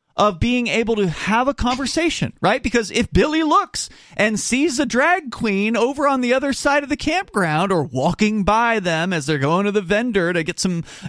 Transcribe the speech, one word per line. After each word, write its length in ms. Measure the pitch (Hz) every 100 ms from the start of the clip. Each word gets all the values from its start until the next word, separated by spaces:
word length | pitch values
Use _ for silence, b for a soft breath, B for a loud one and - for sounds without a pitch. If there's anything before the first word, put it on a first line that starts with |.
| _ -
of 220 | 208 170
being 280 | 233 247 233
able 280 | 185 226 220
to 100 | 190
have 400 | 151 - 220 254
a 60 |
conversation, 800 | 277 247 254 262 - 330 - 139 -
right? 200 | 175 254
Because 300 | 233 240 196
if 200 | - 226
Billy 320 | 175 285 320
looks 460 | 311 359 359 - - B B B
and 200 | 214 214
sees 380 | - 254 320 254
a 60 | 277
drag 460 | 233 311 370 285
queen 440 | - 220 196 208 226
over 280 | 233 277 285
on 120 | 269
the 120 | 247
other 180 | 262 277
side 300 | - 294 285
of 60 | 285
the 80 | 294
campground 760 | 311 349 381 208 170 151 190
or 120 | 180
walking 600 | 131 123 151 170 214 214
by 360 | 190 214 233 226
them 320 | 180 160 180
as 120 | 175 143
they're 120 | 151
going 280 | 143 175 202
to 60 |
the 100 | 202
vendor 520 | 175 202 247 196 170
to 100 | 175
get 160 | 160 -
some, 240 | 185 170 - B